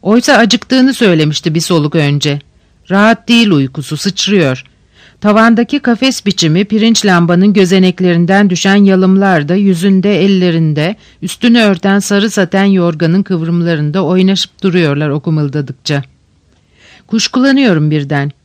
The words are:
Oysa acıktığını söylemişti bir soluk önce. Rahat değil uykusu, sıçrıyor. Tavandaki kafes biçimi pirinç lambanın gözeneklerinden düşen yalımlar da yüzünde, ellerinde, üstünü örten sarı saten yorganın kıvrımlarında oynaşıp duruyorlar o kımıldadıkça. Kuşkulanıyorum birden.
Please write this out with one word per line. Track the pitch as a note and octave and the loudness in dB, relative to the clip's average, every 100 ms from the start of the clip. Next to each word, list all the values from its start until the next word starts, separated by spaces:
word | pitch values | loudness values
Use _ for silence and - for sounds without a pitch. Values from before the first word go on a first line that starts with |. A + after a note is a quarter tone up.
Oysa | F#3+ A#3 - | 0 0 2
acıktığını | B3 A3 A#3+ - C4 C4 | 2 2 -2 -2 0 0
söylemişti | B3+ G#3+ E3 D3+ D3 E3 | 2 0 2 0 -2 -4
bir | D#3+ | -4
soluk | - E3+ D3 | -2 -2 0
önce. | E3 C#3+ C#3+ D3 C#3+ _ _ _ _ _ | -2 0 -2 -2 -6 _ _ _ _ _
Rahat | F#3+ G#3+ A3+ - | 0 2 0 2
değil | A#3 G#3+ | 2 2
uykusu, | D3+ C3+ C#3+ C3+ D3+ | 0 -2 -6 -10 -8
sıçrıyor. | - - - G3+ C#3 B2+ - _ _ _ - _ | -6 -6 -2 0 0 -2 -10 _ _ _ -20 _
Tavandaki | G#3 G#3+ A3+ A3+ A#3 D4 | 0 2 4 2 0 -2
kafes | - A#3 C4 B3 - | -2 -2 -2 -2 -4
biçimi | - D#3+ E3 | -2 0 0
pirinç | G3+ G#3+ A3 A3 G3+ | 0 0 0 2 2
lambanın | F3 E3+ F3 G3+ | 2 2 2 2
gözeneklerinden | G3+ F#3 F#3+ F#3 F3 F#3 E3+ E3+ G3 G3+ | 2 2 2 2 0 0 0 2 2 2
düşen | F3+ G3 G3+ | 0 0 2
yalımlar | G3 F#3 F#3+ F#3+ G3 E3+ C#3+ | 4 2 2 2 2 0 0
da | |
yüzünde, | F#3 G3 E3+ G3 F#3+ G3 F#3+ | 0 0 0 0 0 0 0
ellerinde, | G3 F#3+ F3+ E3 D#3+ D3 D#3 G#3+ - _ | 0 2 0 0 -2 -2 -4 -6 -18 _
üstünü | - - A#3+ A#3 | -12 -2 2 2
örten | G#3+ F3 G3 G3 | 2 0 0 0
sarı | - G3+ G#3+ | 0 -2 0
saten | G3+ F3 G3 | -2 -2 0
yorganın | G3 F#3+ E3+ D#3 E3 F#3 | 0 2 0 -2 0 0
kıvrımlarında | G3 F3+ E3 F3 E3+ D#3+ D3 F3 | -2 -4 -2 -2 -2 -2 -2 -2
oynaşıp | E3 F#3 F#3 F#3+ - _ | 0 2 2 0 -6 _
duruyorlar | G3 F3 D#3 C#3+ D3+ | -2 0 0 0 -2
o | C#3+ | -4
kımıldadıkça. | E3 D#3 C#3+ D3 C3+ C3+ - C#3+ C3 _ _ _ _ _ _ _ - - _ | -4 -4 -4 -6 -8 -12 -6 -6 -6 _ _ _ _ _ _ _ -20 -20 _
Kuşkulanıyorum | A3 - B3+ C4+ C4+ B3+ D#3+ D3+ | -4 -2 0 0 2 2 0 0
birden. | D3+ C#3 D3 C#3+ - | -2 -4 -4 -6 -10